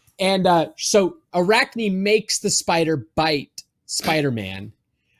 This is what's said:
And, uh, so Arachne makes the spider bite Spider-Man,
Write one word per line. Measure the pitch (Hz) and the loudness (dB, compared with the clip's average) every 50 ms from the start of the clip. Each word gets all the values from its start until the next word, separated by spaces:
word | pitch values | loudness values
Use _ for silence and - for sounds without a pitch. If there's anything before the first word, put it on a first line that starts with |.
| _ _ _ - | _ _ _ -4
And, | 190 190 196 196 180 185 | -2 0 2 2 2 4
uh, | 180 165 156 131 - - | 4 4 2 0 -4 -8
so | - - - 208 196 170 - - _ _ - | -4 0 2 2 2 2 -2 -8 _ _ -2
Arachne | 175 180 180 214 240 269 262 - 233 226 208 185 190 | 0 2 4 4 2 2 0 -2 -4 -4 -2 -2 -2
makes | 196 208 214 233 220 - - - | 0 2 2 2 0 -2 -6 -4
the | - 202 | -2 -2
spider | - - - - 180 165 165 156 160 143 107 - _ | -2 -2 -2 0 0 2 2 0 0 -2 -4 -6 _
bite | - 156 160 156 143 - - _ - - _ _ _ _ | -2 0 0 0 -2 -4 -8 _ -20 -20 _ _ _ _
Spider-Man, | - - - - - 160 156 143 143 123 110 101 95 95 98 101 110 - _ _ _ _ _ _ _ _ _ | -10 -10 -6 -4 -2 -2 0 0 -2 -2 -4 -6 -8 -8 -10 -12 -14 -18 _ _ _ _ _ _ _ _ _